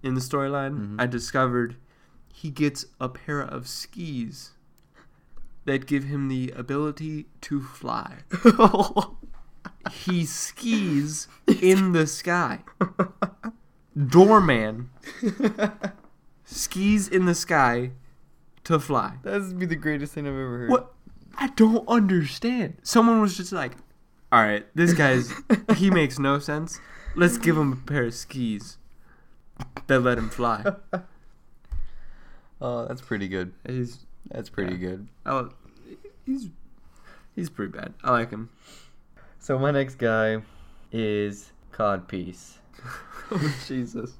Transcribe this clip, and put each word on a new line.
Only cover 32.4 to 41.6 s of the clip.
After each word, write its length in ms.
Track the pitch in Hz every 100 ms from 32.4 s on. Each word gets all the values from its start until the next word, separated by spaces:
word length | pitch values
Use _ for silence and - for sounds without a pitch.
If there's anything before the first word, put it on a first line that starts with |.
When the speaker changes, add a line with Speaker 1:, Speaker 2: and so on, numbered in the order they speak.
| - -
Speaker 2:
Oh, 260 | 131 120 117
that's 140 | 127
pretty 280 | - 107 98
good. 240 | 95 90 90 -
Speaker 1:
He's 380 | 127 120 - - - -
Speaker 2:
That's 180 | 120 -
pretty 240 | - 92
Speaker 1:
yeah. 40 | 92 92
Speaker 2:
good. 200 | 92 104 -
Speaker 1:
Oh, 260 | - 135 120 - - - - - 403 - -
he's, 220 | 269 214 160 - - - - - - - -
he's 120 | 175
pretty 220 | - 101
bad. 240 | - - -
I 80 | 131
like 200 | 123 117
him. 200 | 107 113 _ - - - - - - - -
Speaker 2:
So 200 | - 135
my 100 | 135
next 240 | 139 135 131
guy 460 | 120 110 110 110 107 - - - -
is 600 | 113 110 104 104 101 - -